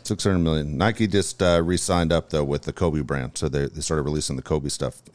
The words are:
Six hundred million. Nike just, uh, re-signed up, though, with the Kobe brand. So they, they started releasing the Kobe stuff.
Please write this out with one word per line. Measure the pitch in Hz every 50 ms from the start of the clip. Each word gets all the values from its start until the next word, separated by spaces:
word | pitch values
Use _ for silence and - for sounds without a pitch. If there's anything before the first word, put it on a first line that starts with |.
| -
Six | - 107 - -
hundred | 101 95 87
million. | 85 80 78 78 73 76 73 69
Nike | 95 113 107 - 110
just, | 98 92 101 90 - - - 95
uh, | 87 87 85 85
re-signed | 85 90 85 - - 90 87 85 80 85
up, | 82 - -
though, | - 76 73
with | 69 71 71 -
the | 76 -
Kobe | - 92 82 78 76 69
brand. | - 71 67 64 71 -
So | - 82 73
they, | 65 71 71
they | - - 78 73
started | - 82 78 69
releasing | 73 76 76 - - 69
the | 65 -
Kobe | - 78 76 69 71
stuff. | - - 71 64 - - - -